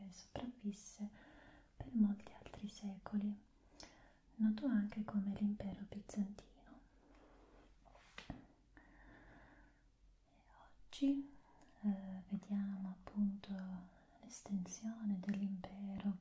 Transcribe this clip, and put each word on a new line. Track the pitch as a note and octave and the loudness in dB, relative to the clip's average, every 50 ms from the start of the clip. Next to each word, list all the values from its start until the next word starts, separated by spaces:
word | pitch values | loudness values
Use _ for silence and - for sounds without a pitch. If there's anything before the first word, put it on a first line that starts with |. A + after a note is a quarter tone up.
| G3 F#3+ | -4 -12
sopravvisse | F3+ - - - - - B3 B3 - - G#3 G3+ G3+ - - - - - G#3 G#3 - - - - - - - - - - - - _ | -14 -14 -16 -8 -6 -6 -6 -6 -8 -4 -4 -4 -4 -4 -10 -16 -10 -8 -8 -8 -8 -12 -20 -20 -20 -20 -20 -20 -20 -20 -20 -20 _
per | - - C4 | -12 -8 0
molti | B3+ A3+ G#3 G3+ G3+ - - - - - | 6 8 8 8 6 2 -4 -14 -16 -14
altri | - - - - G#3 G#3 | -16 -14 -12 -10 -10 -10
secoli, | - - G#3 G3 F#3+ - - - G#3 G#3 G3+ G#3 G#3 - - - - - - - - - - - - - - - - - _ - - | -10 -6 -6 -6 -6 -6 -8 0 0 2 2 2 -2 -4 -8 -20 -20 -20 -20 -20 -18 -18 -18 -18 -18 -20 -20 -20 -20 -20 _ -12 0
noto | - G#3+ G#3+ G#3+ - D4+ | 4 6 6 6 6 4
anche | C4 A3+ G#3 G3+ G#3 - G#3+ G#3+ | 6 6 6 4 4 0 -2 -4
come | - - G3+ G3 G3+ G3 - | 0 2 2 2 2 2 2
l'impero | G#3 G3+ G#3 - G3+ G3 F3+ - G3+ - | 4 2 2 2 -2 -4 -4 -4 -8 -8
bizantino. | - G#3 - - - G#3+ G3 G3 - - - - - - - - - - - - - - - - - - - - - - - - - - - - - - - - - - - - - - - | -8 -10 -10 -6 0 0 0 0 -2 -10 -14 -20 -20 -20 -20 -20 -20 -20 -20 -20 -20 -20 -20 -20 -20 -20 -20 -20 -20 -20 -20 -20 -20 -20 -20 -20 -20 -20 -20 -20 -20 -20 -20 -16 -16 -16 -10
E | - - - - - - _ - _ - - - - - - - - - - - - - - - - - - - - - _ _ - _ _ - - - - _ _ - - - - - - - - - - - - | -10 -10 -10 -10 -20 -20 _ -20 _ -20 -20 -20 -20 -20 -20 -20 -20 -20 -20 -20 -20 -20 -20 -20 -20 -20 -20 -20 -20 -20 _ _ -20 _ _ -20 -20 -20 -20 _ _ -20 -20 -20 -20 -20 -20 -20 -20 -20 -20 -18 -12
oggi, | - - C#4 C#4 C#4+ C#4 C#4 - - - - - - - - - - - | -2 2 4 4 4 4 2 -4 -10 -20 -20 -20 -20 -20 -20 -20 -12 0
eh, | G#3 G#3 G3 F#3+ F#3+ F#3+ F#3+ F#3+ - - | 2 2 2 2 -2 -6 -8 -8 -6 -4
vediamo | G3 - - - G3+ G3+ G3 G3+ G3 F#3+ F#3+ F#3+ | -4 -4 -2 0 0 0 0 0 -2 -2 -4 -6
appunto | F#3 - - - - G#3 G3+ G3 G3 - - G3+ G3 F#3+ F#3 F#3 F#3 F3+ - - - - - - - - | -6 -8 -10 -6 2 4 4 4 4 0 -4 -6 -4 -4 -4 -4 -6 -6 -8 -12 -18 -20 -20 -20 -20 -20
l'estensione | - - - - - - G3+ F#3+ F3+ - - - A3 A3 A3+ A3+ A3 G#3 G3 F3+ | -18 -14 -14 -12 -6 -2 0 0 0 0 -4 -4 -4 -6 -4 -2 0 0 0 2
dell'impero | F#3 G3+ G3+ G3 G3+ G3 G3 F3+ - - F#3+ G3 G3+ G3 G3 G3 - G3+ F#3 - | 2 0 2 2 2 0 0 -2 -6 -8 -8 -8 -8 -6 -4 0 2 2 0 0